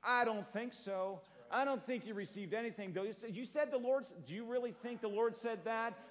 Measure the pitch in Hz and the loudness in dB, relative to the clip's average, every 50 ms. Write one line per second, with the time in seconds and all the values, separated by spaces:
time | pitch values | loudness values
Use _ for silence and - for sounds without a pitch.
0 | - 233 247 240 240 226 220 208 190 - - 208 240 247 - - - 196 196 185 | 2 4 6 6 6 6 4 2 -2 -2 -2 -4 -4 -4 -6 -8 -6 -4 -2 0
1 | 185 196 196 160 - - - - - - - 240 277 277 269 247 - - 254 233 | 0 -2 -4 -6 -10 -16 -20 -20 -6 0 2 4 4 4 2 0 0 -2 -2 -2
2 | 165 208 214 202 196 - - 196 202 165 202 220 233 233 - 214 202 190 160 185 | -2 -4 -4 -4 -4 -4 -4 -6 -4 -2 0 0 0 -2 -4 -4 -6 -4 -2 -2
3 | 196 220 214 - 233 226 180 214 254 - - 302 294 254 277 247 240 254 269 269 | -2 -2 -4 -6 -6 -6 -6 -4 -6 -2 0 0 2 2 2 2 4 4 4 4
4 | 254 - - 175 139 117 170 214 233 226 247 254 247 240 180 - - 240 240 233 | 2 -2 -10 -12 -10 -8 -6 -6 -4 -2 0 0 0 -2 -2 -4 -6 -6 -4 -2
5 | 226 214 202 214 233 233 226 - - 233 226 196 156 226 226 - 226 233 - - | -2 0 2 4 4 4 2 0 -2 -2 -2 -2 0 0 2 2 2 0 -2 -4
6 | - - | -10 -16